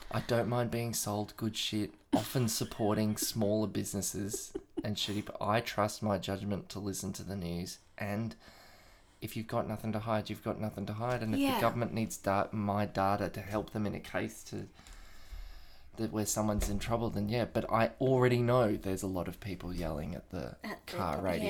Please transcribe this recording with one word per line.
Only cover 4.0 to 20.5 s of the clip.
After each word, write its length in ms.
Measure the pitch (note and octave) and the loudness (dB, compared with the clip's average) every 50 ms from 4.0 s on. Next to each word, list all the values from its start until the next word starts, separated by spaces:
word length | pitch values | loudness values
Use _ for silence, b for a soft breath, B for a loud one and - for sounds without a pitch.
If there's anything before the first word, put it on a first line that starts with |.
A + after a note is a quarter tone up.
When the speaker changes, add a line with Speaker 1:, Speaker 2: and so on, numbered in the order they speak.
| F#2 - - F#3 D#3+ F#3+ A3 - - - - F#4+ - - - - - | -2 -2 -2 -2 -4 -4 -4 -6 -6 -6 -8 -10 -10 -10 -8 -6 -4
Speaker 1:
and 120 | - - - | -2 -2 -2
shitty, 260 | - - G2+ G#2 - | -2 -2 -2 -2 -4
but 120 | - - - | -4 -6 -4
I 200 | - G2+ G#2 A2+ | 0 2 2 2
trust 420 | A2+ - - - G2+ G#2 - - - | 2 0 2 2 2 2 2 0 0
my 140 | G#2+ G2+ F#2 | 2 2 2
judgment 500 | - - G2 F#2+ G2 G2+ G2+ F2 - - | 0 0 -2 -2 -2 -2 -2 -4 -4 -6
to 100 | - G2+ | -8 -6
listen 340 | G2+ G2+ F#2+ F#2 - F#2 F2+ | -4 -4 -4 -4 -4 -6 -6
to 100 | - - | -6 -6
the 120 | F2 G2 G2+ | -6 -6 -4
news. 420 | F2 E2+ E2+ F2 F2+ F2+ - - - - - - | -2 -2 -2 -2 -4 -6 -8 -12 -16 -16 -10 -6
And 380 | G#2 G2+ G2+ G#2 A2+ A2+ - B B B B B B B B B B B B B B B - - | -4 -2 -2 -2 -2 -4 -6 B B B B B B B B B B B B B B B -16 -10
if 140 | - A2 - | -10 -8 -6
you've 120 | A2+ A2 - | -6 -6 -2
got 200 | - A#2 - - | -2 -2 0 0
nothing 240 | A2 G#2 - A2 G#2+ | -4 -4 -4 -2 -2
to 60 | G#2+ | -2
hide, 300 | G#2 A#2 A2 G#2+ G#2 - | 0 0 0 0 0 -2
you've 140 | G#2+ G2+ - | -6 -6 -4
got 160 | A#2 - - | -4 -2 -2
nothing 260 | G#2+ G#2+ - - G2+ G2 | -2 -6 -4 -4 -6 -4
to 60 | G#2+ | -4
hide. 300 | G#2+ A2+ B2 B2+ A#2+ A2+ | -2 -2 0 0 0 0
And 100 | A2 G#2+ | 0 2
if 60 | - | 2
Speaker 2:
Yeah. 160 | C#4 - - | 4 4 4
Speaker 1:
the 60 | - | 4
government 320 | A#2+ A2+ A2+ A#2+ A#2 A2 - | 4 4 4 2 -2 0 0
needs 240 | A2+ A2 - - - | 0 -2 -2 -2 -2
da-, 320 | - G2 G2 G2+ - - | 0 2 4 4 2 2
my 340 | - A2 G#2 G2+ G2 G#2 G#2 | 0 -2 0 2 2 2 2
data 440 | F#2 - G2 F#2+ G2 G2+ G2+ G2+ E2 | 0 2 2 4 4 4 2 2 -2
to 120 | - A#2 | -2 -4
help 300 | G2+ F2+ G2+ G#2+ F#2+ - | -6 -2 -2 -2 -2 -2
them 140 | - A2 G#2+ G2+ | -2 -2 -2 -2
in 80 | - | -2
a 40 | - | -4
case 440 | - - - F#2 G#2 - - - - | -8 -4 -4 -2 -2 -4 -6 -10 -12
to, 220 | - - G#2 G2 F#2+ B B B B B B B B B B B B B B B B B B B B B B B B - | -10 -8 -8 -8 -10 B B B B B B B B B B B B B B B B B B B B B B B B -6
that 160 | - A2+ G#2+ | -4 -2 0
where 140 | - A2 G#2 - | 2 0 0 2
someone's 420 | - A2+ G#2+ G#2+ G#2 G#2 - - | 2 2 2 2 4 2 2 2
in 80 | G2+ G2+ | 0 0
trouble, 320 | - - A#2 A#2 A#2 A2+ | 0 0 0 2 2 0
then 180 | - G2+ G#2 G#2 | 0 0 0 0
yeah. 160 | A2+ B2 A2 | 2 2 0
But 260 | - - A#2 - - | 2 0 0 0 2
I 200 | - A2+ A2+ A2+ - - | 4 4 4 4 2 2
already 400 | C3 B2+ C3 B2+ B2 B2+ B2 A#2+ A#2+ | 4 4 6 8 8 8 6 6 6
know 320 | A#2+ B2 B2+ A#2+ G#2 A2 | 6 6 6 6 6 4
there's 260 | - - G2 F#2+ F#2 - | 2 0 -2 -2 0 0
a 40 | F#2+ | -2
lot 200 | F#2 F2+ E2 F2+ | 0 0 -2 -2
of 100 | E2+ - | -4 -6
people 340 | - G2+ F#2 E2+ - F2 F2+ | -6 -6 -6 -4 -6 -6 -4
yelling 400 | F2 E2+ D#2 D#2 D2 D#2+ F2 E2+ | -2 -2 -2 -2 -2 -4 -4 -6
at 160 | C2+ - - | -8 -10 -8
the 280 | - F2+ C2 A#1 | -6 -6 -6 -6